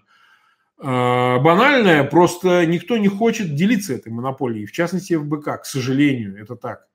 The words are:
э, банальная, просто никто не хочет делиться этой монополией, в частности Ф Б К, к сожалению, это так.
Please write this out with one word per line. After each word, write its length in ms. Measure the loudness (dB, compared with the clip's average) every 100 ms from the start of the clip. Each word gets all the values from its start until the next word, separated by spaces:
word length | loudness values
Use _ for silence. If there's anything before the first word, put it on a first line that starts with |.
| _ _ _ _ _ _ _ _
э, 580 | -4 0 2 2 2 4
банальная, 640 | 4 4 4 4 4 4
просто 600 | 4 4 2 2 0 2 2
никто 320 | 0 -2 0
не 100 | 0
хочет 460 | 0 0 0 -4 -2
делиться 380 | 0 0 -2
этой 180 | -8 -8
монополией, 540 | -8 -8 -4 -4 -6 -8
в 60 |
частности 420 | -4 -4 -4 -2
Ф 100 | -4
Б 160 | -2 -6
К, 160 | -6 -8
к 60 | -8
сожалению, 720 | -6 -2 0 0 0 -6 -12
это 140 | -16
так. 320 | -14 -12 -14 _